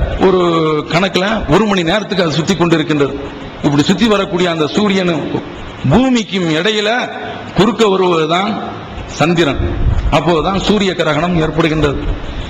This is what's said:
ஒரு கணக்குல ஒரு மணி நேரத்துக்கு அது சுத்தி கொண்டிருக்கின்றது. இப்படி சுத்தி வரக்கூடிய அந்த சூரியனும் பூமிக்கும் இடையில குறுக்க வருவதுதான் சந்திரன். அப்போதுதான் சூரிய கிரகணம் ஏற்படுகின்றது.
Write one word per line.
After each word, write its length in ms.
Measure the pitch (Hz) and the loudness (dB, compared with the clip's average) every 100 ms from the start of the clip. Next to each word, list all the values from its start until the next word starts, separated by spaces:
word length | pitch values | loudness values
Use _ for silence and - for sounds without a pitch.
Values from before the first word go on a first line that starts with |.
| 117 - | -2 2
ஒரு 220 | 190 185 175 165 156 151 - | 2 4 2 2 2 0 0
கணக்குல 360 | 165 190 180 196 214 139 | 0 0 0 -2 -2 2
ஒரு 160 | 170 214 | 2 2
மணி 180 | 190 | 2
நேரத்துக்கு 420 | 165 208 202 190 165 | 2 0 -2 -2 0
அது 120 | 143 | 0
சுத்தி 160 | 156 165 | 0 2
கொண்டிருக்கின்றது. 600 | 170 165 156 151 139 - - - - - | 2 2 2 0 0 -2 -10 -12 -14 -4
இப்படி 200 | 151 143 | 0 2
சுத்தி 240 | 147 180 226 | 2 2 2
வரக்கூடிய 400 | 202 196 175 180 | 2 0 0 0
அந்த 180 | 160 147 | 0 -2
சூரியனும் 580 | - 208 190 180 156 143 - - - - - 127 | 0 2 2 0 0 -2 -6 -8 -14 -14 -4 2
பூமிக்கும் 600 | 190 262 240 208 190 170 | 4 4 2 0 -2 0
இடையில 400 | 156 196 214 208 247 208 - - - - - | 0 0 0 0 -2 -4 -8 -10 -10 -6 2
குறுக்க 280 | 214 196 214 | 2 4 2
வருவதுதான் 680 | 190 180 165 156 175 208 208 - - - - - | 4 2 2 2 0 -2 -4 -6 -10 -12 -12 -12
சந்திரன். 540 | - 151 170 143 123 - - - - - | -2 0 2 2 0 -2 0 2 2 2
அப்போதுதான் 480 | 160 151 160 165 196 | 2 2 2 0 -2
சூரிய 320 | 180 202 196 | 0 2 2
கிரகணம் 420 | 170 156 147 175 170 | 0 0 0 0 0
ஏற்படுகின்றது. 580 | 156 151 165 156 147 131 - - - - | 0 0 0 2 0 -2 -4 -4 -6 -8